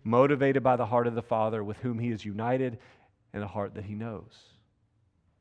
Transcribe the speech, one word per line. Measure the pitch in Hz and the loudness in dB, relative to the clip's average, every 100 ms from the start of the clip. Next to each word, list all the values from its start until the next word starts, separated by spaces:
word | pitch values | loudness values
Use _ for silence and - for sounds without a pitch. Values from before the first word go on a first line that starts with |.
motivated | 110 120 139 139 139 135 | 2 6 6 6 2 4
by | 127 123 | 4 2
the | 110 | 2
heart | 120 120 | 0 0
of | |
the | 113 | -2
Father | - 113 110 110 | -2 0 0 -2
with | 104 101 | -6 -6
whom | 123 113 | -6 -4
he | 120 | -4
is | 107 | -4
united | 104 101 117 131 127 117 - _ _ _ _ | -6 -6 -2 0 -2 -6 -16 _ _ _ _
and | 101 | -10
a | 101 | -8
heart | 104 98 | -6 -8
that | 110 | -8
he | 101 | -10
knows. | 107 113 98 113 - _ _ _ _ _ _ _ _ _ _ | -10 -10 -12 -14 -20 _ _ _ _ _ _ _ _ _ _